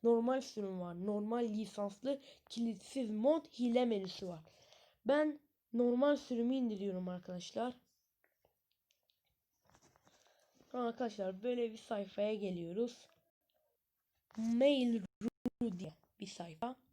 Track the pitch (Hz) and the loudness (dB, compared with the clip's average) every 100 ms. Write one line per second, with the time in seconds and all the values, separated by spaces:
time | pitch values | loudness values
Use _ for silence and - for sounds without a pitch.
0 | 233 233 233 262 262 - 202 185 175 170 | 6 4 4 0 -2 -6 -6 -4 -6 -6
1 | 190 208 208 233 233 208 208 208 202 196 | -4 -2 -2 -2 0 -2 -6 -4 -6 -4
2 | 262 277 - - _ - 233 196 - 277 | -4 -4 -6 -20 _ -4 -4 -4 -6 -4
3 | 233 214 240 320 - - 240 233 247 214 | -2 2 4 4 0 -2 2 4 4 2
4 | 190 - 185 165 160 _ - - _ _ | -2 -8 -10 -10 -14 _ -20 -20 _ _
5 | - 285 311 294 _ _ _ 233 240 247 | 2 4 4 0 _ _ _ 2 4 6
6 | 285 285 - 240 233 269 247 202 196 185 | 6 4 2 0 2 2 0 -2 -2 -2
7 | 180 180 180 180 175 - 240 247 _ _ | -4 -6 -8 -10 -8 -4 -4 -6 _ _
8 | _ _ _ _ _ _ _ _ _ _ | _ _ _ _ _ _ _ _ _ _
9 | _ _ _ _ _ _ _ - _ _ | _ _ _ _ _ _ _ -20 _ _
10 | _ _ _ _ _ _ _ 254 240 233 | _ _ _ _ _ _ _ -4 -4 -2
11 | 240 214 190 190 226 247 233 220 - 214 | -6 -4 -6 -4 -4 -2 -2 -4 -6 -6
12 | 196 - 208 214 196 180 170 180 247 - | -4 -2 -2 0 -4 -4 -4 -2 -2 -4
13 | - _ _ _ _ _ _ _ _ _ | -20 _ _ _ _ _ _ _ _ _
14 | _ _ _ - 226 233 269 285 247 226 | _ _ _ -6 0 4 6 6 4 2
15 | 185 _ 220 _ - _ 240 180 180 - | -2 _ -6 _ -8 _ -4 -4 -10 -12
16 | _ _ 196 - 170 160 233 262 _ | _ _ -14 -10 -12 -6 -6 -8 _